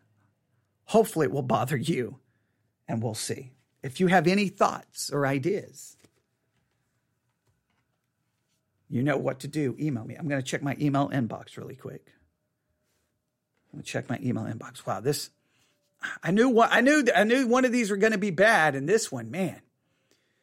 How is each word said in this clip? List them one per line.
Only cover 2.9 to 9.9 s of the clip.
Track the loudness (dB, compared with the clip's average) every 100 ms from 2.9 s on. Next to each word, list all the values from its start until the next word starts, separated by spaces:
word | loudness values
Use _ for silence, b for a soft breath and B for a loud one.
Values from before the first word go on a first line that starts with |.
| -4
we'll | -4
see. | -6 -8 -8 -10 -20 _ _
If | -12 0
you | 4
have | 4 4
any | 2 0
thoughts | 0 0 0 -12 -12 -6
or | -2 0
ideas, | 0 -2 -4 -6 -16 -20 -20 _ _ _ _ _ _ _ _ _ _ _ _ _ _ _ _ _ _ _ _ _ _ _ _ _ _ _ _ _
you | -2
know | 0 0
what | -2 -6
to | -8
do. | -4 -4 -2
Email | -4